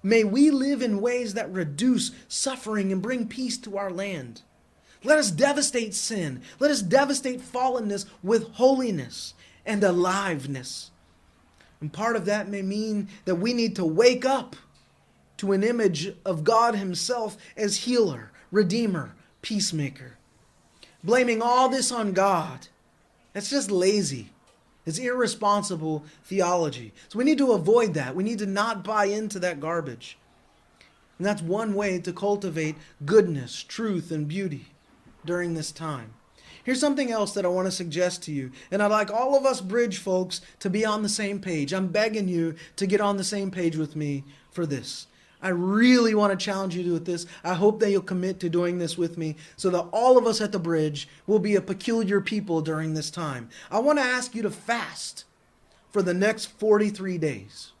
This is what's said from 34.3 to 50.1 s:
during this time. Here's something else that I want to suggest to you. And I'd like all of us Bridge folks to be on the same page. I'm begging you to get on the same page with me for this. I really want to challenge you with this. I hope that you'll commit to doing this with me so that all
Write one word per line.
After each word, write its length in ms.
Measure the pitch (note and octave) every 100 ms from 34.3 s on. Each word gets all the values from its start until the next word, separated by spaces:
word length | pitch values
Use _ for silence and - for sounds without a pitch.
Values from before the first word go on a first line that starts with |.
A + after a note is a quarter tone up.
| F3 F#3+ C#3 - _ _ _ - -
during 300 | D3 F3 F3
this 180 | E3 D#3
time. 440 | - D#3+ C3+ A2 A2+ _ _ - -
Here's 160 | - B3+
something 320 | D4 C#4 B3+
else 220 | A3+ G3+ G3+
that 100 | F3+
I 40 |
want 180 | F#3 F#3
to 40 |
suggest 520 | F#3 F3 D#3 F3+ F3
to 80 | -
you. 200 | D3 B2+ - -
And 100 | G3+
I'd 100 | G#3
like 200 | G#3+ G#3
all 240 | A3 C4 C#4
of 100 | C4+
us 160 | B3
Bridge 380 | F#3 A3+ A#3+ F#3
folks 420 | - F#3 F#3 - - _
to 100 | G3
be 140 | G#3+
on 200 | A3 G#3+
the 60 | G#3
same 300 | G#3 G3+ G3+
page. 340 | F#3 D#3+ C#3
I'm 140 | F#3 F#3
begging 380 | G3+ A3 G#3+ F#3+
you 280 | E3+ E3 D#3+ - -
to 120 | G3
get 140 | G#3
on 160 | G#3 G3
the 60 |
same 280 | F#3+ G3+ G3
page 260 | F#3 E3+ D#3
with 180 | D3+ D3+
me 280 | D3 C#3 C#3 - _
for 160 | - D#3+
this. 400 | C3+ G#2+ - - _ _ _
I 60 | F#3+
really 640 | F3 F#3 G#3 B3 B3+ A3+
want 180 | G#3+ G#3 F#3+
to 60 | G#3
challenge 300 | G3 F#3+ F3+
you 180 | F3+
with 120 | E3+ E3+
this. 200 | F3 E3+ -
I 120 | E3+ F3
hope 240 | G#3 G#3+
that 100 | G#3
you'll 140 | G3
commit 360 | F#3 F#3 F#3 F#3+
to 80 | F3
doing 280 | E3+ F3 F3+
this 180 | E3+ E3+
with 220 | E3+ E3+
me 200 | D#3+ D3+ - -
so 160 | F#3+
that 160 | F3 E3+
all 240 | G#3+ B3